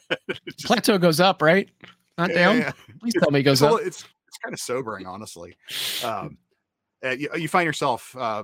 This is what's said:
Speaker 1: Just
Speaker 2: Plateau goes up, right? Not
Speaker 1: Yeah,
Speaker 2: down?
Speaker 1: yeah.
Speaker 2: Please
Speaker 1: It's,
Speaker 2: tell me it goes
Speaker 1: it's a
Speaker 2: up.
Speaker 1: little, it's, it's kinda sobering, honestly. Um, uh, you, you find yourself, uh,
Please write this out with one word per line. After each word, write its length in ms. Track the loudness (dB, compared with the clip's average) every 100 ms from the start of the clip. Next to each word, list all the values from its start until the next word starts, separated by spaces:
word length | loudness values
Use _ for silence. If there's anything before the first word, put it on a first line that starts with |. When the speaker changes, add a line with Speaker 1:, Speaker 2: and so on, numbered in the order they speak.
| -8 -8 -8
Speaker 1:
Just 360 | -12 -12 -8 0
Speaker 2:
Plateau 320 | 2 2 4
goes 220 | 4 4
up, 220 | 4 4
right? 280 | 4 4 2 _ -20 _ _ -6
Not 120 | -2
Speaker 1:
Yeah, 60 | 2
Speaker 2:
down? 220 | 4 4
Speaker 1:
yeah. 140 | 0 -6 -14 -10
Speaker 2:
Please 160 | -4 0
Speaker 1:
It's, 80 |
Speaker 2:
tell 80 | 2
me 80 | 4
it 40 |
goes 180 | 4 4
Speaker 1:
it's 0 |
a 60 | 4
Speaker 2:
up. 40 |
Speaker 1:
little, 160 | 4 0
it's, 160 | -10 -16 _ _
it's 100 | -16
kinda 140 | -12 -10
sobering, 500 | -6 -6 -6 -10 -12
honestly. 480 | -14 -16 -18 -18 -20 -14 -10 -8 -6
Um, 340 | -6 -6 -10 -16 _ _ _ _ _ _
uh, 80 | -8
you, 180 | -6 -6 -6
you 120 | -2
find 180 | 0 0
yourself, 500 | -2 -4 -4 -8 -8
uh, 280 | -6 -6